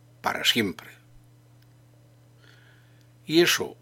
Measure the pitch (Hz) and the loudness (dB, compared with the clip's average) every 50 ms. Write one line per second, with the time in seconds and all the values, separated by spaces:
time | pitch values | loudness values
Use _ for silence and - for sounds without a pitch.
0 | _ _ _ _ - - - - - - - 120 107 92 - - - - - - | _ _ _ _ -6 -6 -6 -4 -2 -2 0 0 -2 -4 -6 -10 -16 -20 -20 -20
1 | _ _ - - - _ _ _ _ _ _ _ _ _ _ _ _ _ _ _ | _ _ -20 -20 -20 _ _ _ _ _ _ _ _ _ _ _ _ _ _ _
2 | _ _ _ _ _ _ _ _ _ - - - - - - _ _ _ _ _ | _ _ _ _ _ _ _ _ _ -20 -20 -20 -20 -20 -20 _ _ _ _ _
3 | _ _ _ _ _ - 151 165 175 - - - - - - - | _ _ _ _ _ 0 2 4 4 4 2 0 -4 -8 -12 -16